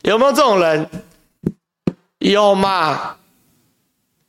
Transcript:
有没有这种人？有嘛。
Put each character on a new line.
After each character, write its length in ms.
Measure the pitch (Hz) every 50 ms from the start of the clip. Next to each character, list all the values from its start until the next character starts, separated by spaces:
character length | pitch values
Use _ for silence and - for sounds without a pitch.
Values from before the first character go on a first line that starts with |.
有 160 | - 180 208
没 80 | 226 262
有 60 | 277
这 100 | 247 302
种 180 | 285 247 202 185
人？ 300 | 170 160 156 151 160 - - - - _ _ _ _ _ _ _ - - - _ _ _ _ _ - - - _ _ _ _ -
有 360 | - 190 196 208 208 202 202
嘛。 600 | 190 196 196 190 180 160 151 135 - - - - _ _ _ _ _ _ _ _ _ _ _ _ _ _ _ _ _ _ _ _ _ _